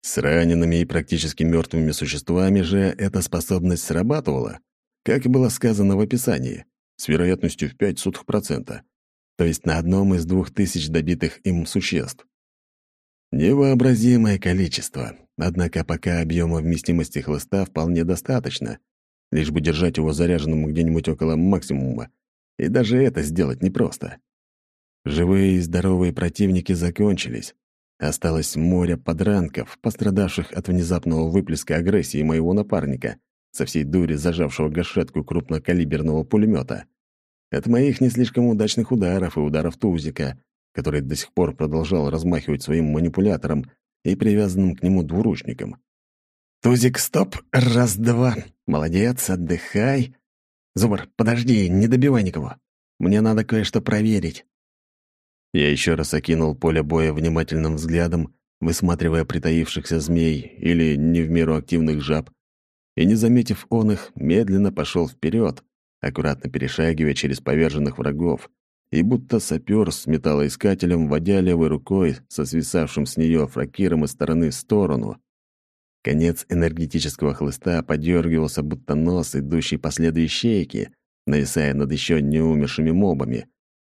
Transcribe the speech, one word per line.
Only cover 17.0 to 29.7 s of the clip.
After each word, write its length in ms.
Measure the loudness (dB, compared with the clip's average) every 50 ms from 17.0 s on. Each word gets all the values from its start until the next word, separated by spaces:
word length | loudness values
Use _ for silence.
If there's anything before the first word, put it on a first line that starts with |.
| 0 -2 -4 -8
хлыста 460 | -4 -4 -4 -4 -4 _ -2 -2 -2
вполне 380 | -2 -2 -2 -2 0 0 0 0
достаточно, 760 | 0 -2 -4 -2 -2 -2 -2 -2 -4 -8 -8 -8 -10 -10 -12 _ _ _ _ _ _ _ _ _ _
лишь 200 | -2 -2 0 0
бы 100 | -2 0
держать 360 | 0 0 0 2 0 0 0 0
его 160 | -2 0 0
заряженным 540 | 0 2 2 2 0 0 0 0 0 0 -2
где-нибудь 400 | 0 0 2 2 2 0 0 -2
около 280 | -2 0 0 0 2
максимума, 760 | 2 2 2 2 0 0 -2 -4 -4 -2 -4 -4 -6 -8 -12 _ _ _ _ _ _ _ _ _ -4
и 80 | -4 0
даже 340 | 2 2 2 2 2 2
это 220 | 2 2 0 -2 -4
сделать 400 | -4 0 0 0 0 0 0 -2
непросто. 540 | -2 0 0 -2 -2 -2 -8 -12 -12 -12 -16 _ _ _ _ _ _ _ _ _ _ _ _ _ _ _ _ _
Живые 500 | -4 -2 0 2 2 4 4 4 4 2
и 40 | 2
здоровые 540 | 0 0 -2 0 0 2 2 2 2 0 0
противники 600 | -2 -4 -4 -2 0 0 2 2 0 0 -2 -2
закончились. 840 | -2 0 -4 0 0 0 0 0 0 -4 -8 -8 -10 -10 -12 -18 _ _ _ _ _ _ _ _ _
Осталось 560 | -6 -4 -4 -2 -2 -2 0 0 -2 -4 -4
море 400 | -2 0 2 2 2 2 0 -2
подранков, 840 | -4 -4 -4 -2 0 0 2 2 0 0 -2 -4 -8 -10 -10